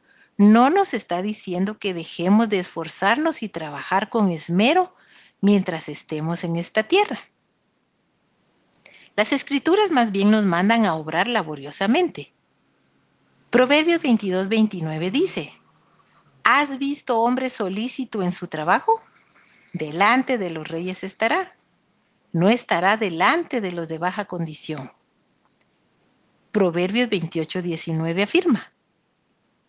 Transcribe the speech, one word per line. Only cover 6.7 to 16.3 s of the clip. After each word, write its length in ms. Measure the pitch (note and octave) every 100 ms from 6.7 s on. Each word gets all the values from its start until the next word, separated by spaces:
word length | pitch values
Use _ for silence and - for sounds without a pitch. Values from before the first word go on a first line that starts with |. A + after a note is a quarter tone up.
| -
tierra. 360 | - G4 G#4 B3 - _ _ _ _ _ _ _ _ _ _ _ _ _ _ _ - - - -
Las 180 | A3
Escrituras 560 | C#4 - C#4 D#4+ G4 G4+
más 220 | C4+ A3+
bien 180 | G3 G#3
nos 160 | G#3+ G3
mandan 400 | E3+ G3 A#3 G3+
a 80 |
obrar 340 | D#3+ D3+ E3 A3
laboriosamente. 1040 | A3+ D#3 D3 C#3+ - G3 D#4+ F4 D3 - _ _ _ _ _ _ _ _ _ _ _ -
Proverbios 540 | A#3+ B3+ D4+ D#4+ E4+
veintidós 460 | C#4+ A3 G3 F#3 F#3+
veintinueve 600 | A3 G#3+ F3+ D#3+ D#3 F3+
dice: 420 | B3+ F#4 F3+ C#3+ - _ _ _ _ _ _ _